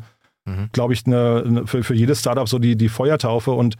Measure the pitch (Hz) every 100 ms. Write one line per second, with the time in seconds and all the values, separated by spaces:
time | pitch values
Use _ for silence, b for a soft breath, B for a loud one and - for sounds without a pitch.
0 | 113 b b b - 95 104 127 123 120
1 | - 123 120 117 120 117 110 127 113 117
2 | 120 147 127 123 117 127 120 113 110 110
3 | 135 156 120 117 135 123 120 110